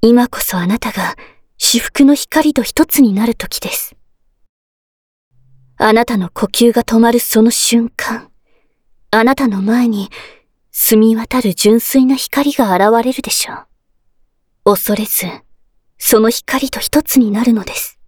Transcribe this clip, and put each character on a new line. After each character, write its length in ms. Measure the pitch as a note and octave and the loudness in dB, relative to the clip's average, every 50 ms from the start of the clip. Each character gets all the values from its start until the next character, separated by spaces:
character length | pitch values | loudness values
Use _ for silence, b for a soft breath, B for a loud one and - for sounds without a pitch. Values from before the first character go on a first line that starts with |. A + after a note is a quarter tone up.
今 280 | - A3+ A#3 A#3+ B3 B3 | 4 4 4 4 2 0
こ 100 | - - | -4 -8
そ 180 | - - - F3+ | -8 -6 -4 -4
あ 80 | F3 | -2
な 140 | F3+ G3+ A#3 | -2 -4 -4
た 120 | - A3 | -4 -8
が 240 | G#3 - F#3 F3 - B B B B B B B _ _ | -8 -6 -8 -8 -8 B B B B B B B _ _
至 180 | - - - A#3 | -4 -2 0 0
福 280 | - - _ - C#4+ | -2 -4 _ 4 4
の 100 | C4+ C#4+ | 4 4
光 400 | C#4+ - - - D#4 D4+ D4+ D4 | 2 -2 -2 -2 0 0 2 0
と 80 | - A3+ | -2 -4
一 240 | - - - D#4+ - | -4 0 0 0 0
つ 160 | - - C#4 | 4 2 2
に 100 | A3+ G3 | 2 2
な 100 | G3 G#3+ | 0 -2
る 120 | A3+ A3+ | -2 -2
時 240 | - - - - - | -4 -8 -12 -10 -10
で 100 | - F#3+ | -10 -8
す。 260 | - - - - - _ _ _ _ _ _ _ _ _ _ _ _ _ _ _ _ _ _ _ _ _ _ _ _ _ _ _ _ _ _ _ _ - _ _ _ _ | -10 -10 -10 -12 -16 _ _ _ _ _ _ _ _ _ _ _ _ _ _ _ _ _ _ _ _ _ _ _ _ _ _ _ _ _ _ _ _ -20 _ _ _ _
あ 160 | - G#3+ A3 | 0 2 2
な 120 | A3+ A#3+ | 2 2
た 120 | - A#3+ G#3 | 0 -2 -4
の 120 | F#3 E3+ _ | -4 -4 _
呼 140 | - - G3+ | -6 -6 -6
吸 240 | - - A#3 A#3+ | 0 2 4 4
が 120 | A3+ A#3+ A#3 | 4 2 -2
止 140 | - - A3+ | 0 2 4
ま 140 | A3+ A#3 | 4 4
る 80 | A#3 A#3+ | 4 2
そ 240 | A#3 - - A3+ A3 | 0 0 2 4 4
の 80 | A#3 | 4
瞬 380 | A#3+ - - - - A#3 A#3 A#3 | 2 0 -2 0 0 0 0 -2
間、 420 | _ - - - A3+ A3+ - _ _ _ _ _ _ _ _ _ _ _ _ _ _ _ _ _ | _ -8 -8 -6 -6 -8 -10 _ _ _ _ _ _ _ _ _ _ _ _ _ _ _ _ _
あ 120 | - A3 A3+ | 0 2 2
な 120 | A#3+ C4+ | 2 2
た 120 | C#4 C#4 B3 | 2 0 -2
の 140 | G3+ F#3+ | -2 -2
前 260 | F#3+ G3+ A3 B3 B3 A#3 | -2 0 0 2 2 0
に 220 | A3 G3+ G3 - B B B B B B B B _ _ _ _ | 0 -2 -6 -8 B B B B B B B B _ _ _ _
澄 380 | _ - - - A3+ G#3+ A3 A3+ | _ -4 0 2 4 4 6 4
み 60 | A3+ | 2
渡 240 | A3 A3+ - - B3+ | 0 -2 -4 -4 -2
る 140 | B3 G#3+ F3 | -2 -2 -4
純 260 | - - G#3 A3 A#3 | 0 2 2 4 4
粋 280 | - - - C4+ C4 B3+ | 2 0 2 2 2 2
な 80 | C4+ | 2
光 360 | C4 - - - C#4 C#4+ C#4+ | -2 -4 -6 -4 -2 -2 -2
が 240 | C#4+ - C4 G#3 F#3 | 0 0 0 0 2
現 300 | F3+ F#3+ G#3 A3+ A#3 A#3 | 2 2 4 2 2 0
れ 80 | B3 C4 | 0 -4
る 80 | - | -6
で 80 | - - | -6 -6
し 180 | - - - - | -6 -6 -6 -6
ょ 60 | - - - _ _ _ _ _ _ _ _ _ _ _ _ _ _ _ _ _ _ _ _ | -10 -16 -18 _ _ _ _ _ _ _ _ _ _ _ _ _ _ _ _ _ _ _ _
う。 80 | G#3 G3+ | 0 0
恐 220 | F#3 - - G#3 | 0 0 -4 -4
れ 100 | G#3 G#3+ | -4 -4
ず、 220 | - - - - F3 - - _ _ _ _ _ _ _ _ _ _ _ _ | -6 -6 -6 -6 -8 -12 -14 _ _ _ _ _ _ _ _ _ _ _ _
そ 200 | - - - G#3+ | -2 2 2 4
の 120 | A3 A3+ | 4 2
光 400 | A#3 - - - - C4+ - E3 | 0 -2 -6 -6 -6 -4 -4 -6
と 80 | - - | -8 -8
一 240 | - - - D4 D4+ | -8 -2 -2 -2 -2
つ 160 | - - C#4 | 2 2 2
に 100 | B3 G#3+ | 2 2
な 140 | G3+ G#3+ A#3+ | 0 0 0
る 100 | B3 A#3 | 0 0
の 100 | A3 F#3 | 0 -2
で 120 | - - | -8 -12
す。 240 | - - - - _ - | -12 -12 -12 -16 _ -20